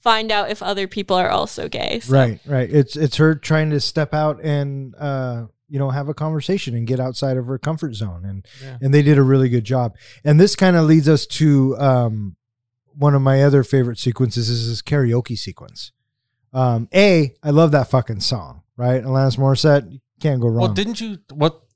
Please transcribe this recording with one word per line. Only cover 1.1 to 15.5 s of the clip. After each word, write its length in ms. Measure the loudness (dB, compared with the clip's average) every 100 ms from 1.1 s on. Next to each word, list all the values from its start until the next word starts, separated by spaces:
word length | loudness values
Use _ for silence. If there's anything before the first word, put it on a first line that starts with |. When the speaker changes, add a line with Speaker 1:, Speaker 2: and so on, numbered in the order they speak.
| 0
Speaker 1:
are 120 | 0
also 380 | -2 -4 -8 -10
gay?" 320 | -8 -6 -6
So. 120 | 0
Speaker 2:
Right, 260 | 2 2 -2 -6
right. 240 | -4 0
It's, 240 | 0 0 -2
it's 200 | -4 2
her 180 | 2
trying 360 | 0 -2 -2 0
to 100 | -2
step 340 | -2 -4 -4
out 260 | -2 -2 -2
and, 500 | -4 -4 -4 -8 -12 -10
uh, 500 | -8 -6 -6 -8 -12 _ _
you 100 | -6
know, 120 | -4
have 180 | -4 -6
a 60 |
conversation 640 | -6 -4 -4 -4 -4 -4 -6
and 100 | -4
get 140 | -2
outside 360 | -4 -4 -4 -4
of 100 | -4
her 120 | -6
comfort 360 | -6 -6 -8
zone. 300 | -8 -10 -10
And, 220 | -12 -12 -16 -20
Speaker 3:
Yeah. 140 | -18 -6
Speaker 2:
and 120 | 2
they 80 | 4
did 160 | 6 6
a 40 |
really 260 | 6 4 4
good 160 | 0
job. 300 | 0 -2 -2 -6 -18 -6
And 140 | 2 6
this 160 | 6 4
kinda 260 | 2 4
leads 260 | 4 4 4
us 180 | 2 0
to, 500 | 0 2 4 2 0
um, 580 | 2 2 0 -4 -8 -12 _ _ _ _ _ -2
one 180 | 2
of 80 | 2
my 200 | 2 4
other 200 | 4 4
favorite 340 | 2 0 0 -2
sequences 500 | -4 -2 -2 -2 -4
is 180 | -4 -4
this 140 | -8
karaoke 560 | -4 0 2 0 -2 -8
sequence. 540 | -10